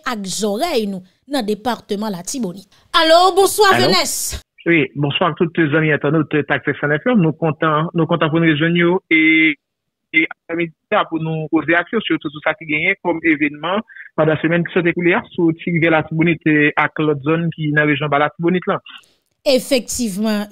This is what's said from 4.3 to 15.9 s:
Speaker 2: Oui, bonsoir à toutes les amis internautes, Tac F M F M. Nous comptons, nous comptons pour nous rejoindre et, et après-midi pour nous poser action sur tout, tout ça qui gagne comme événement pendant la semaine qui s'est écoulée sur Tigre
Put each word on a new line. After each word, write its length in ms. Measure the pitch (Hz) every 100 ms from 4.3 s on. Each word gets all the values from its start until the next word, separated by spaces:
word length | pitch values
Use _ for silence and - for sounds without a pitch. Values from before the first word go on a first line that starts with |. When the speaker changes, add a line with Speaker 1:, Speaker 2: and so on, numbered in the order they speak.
| - - _
Speaker 2:
Oui, 220 | - 165 143 139
bonsoir 340 | 143 - 180
à 40 | 156
toutes 200 | 170 170
les 180 | 160 156
amis 160 | 156
internautes, 420 | 143 147 160 147 151 139
Tac 160 | 143
F 180 | - 139
M 160 | 151 147
F 80 | 247
M. 140 | 240
Nous 120 | 160
comptons, 540 | - 160 - 160 151 165
nous 140 | 170 156
comptons 240 | 165 160
pour 100 | 160
nous 100 | 165
rejoindre 500 | 147 165 175 170 185 -
et, 440 | 160 160 160 160 147 _ _ _ _ _
et 140 | 160 160 - _
après-midi 240 | 170 170 - _ 208 165
pour 100 | 160
nous 260 | 160 160 156
poser 240 | 160 147
action 260 | 170 170 -
sur 180 | - 160
tout, 120 | 156
tout 100 | 151
ça 120 | 156
qui 100 | 156
gagne 300 | 165 151 175 196
comme 180 | 180 165
événement 560 | 165 151 147 147 156 196 - - - -
pendant 160 | 156
la 80 | 151
semaine 240 | 160 170
qui 80 | 170
s'est 160 | 190 170
écoulée 260 | 170 175 196 233
sur 180 | - 165 165
Tigre 280 | - 170 165